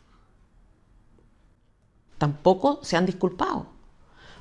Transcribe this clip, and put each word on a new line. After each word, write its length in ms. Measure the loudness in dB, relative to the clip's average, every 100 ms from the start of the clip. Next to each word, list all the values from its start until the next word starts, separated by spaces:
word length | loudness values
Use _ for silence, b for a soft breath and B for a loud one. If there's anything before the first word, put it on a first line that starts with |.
| _ -20 -20 _ _ _ -20 _ _ -20 _ -20 -20 _ _ _ _ _ _ _ _ -2
Tampoco 640 | -2 2 2 4 2 -2
se 160 | -2 0
han 80 | 0
disculpado. 640 | 0 -2 0 -4 -4 -8 -18 -20 -20 b b b b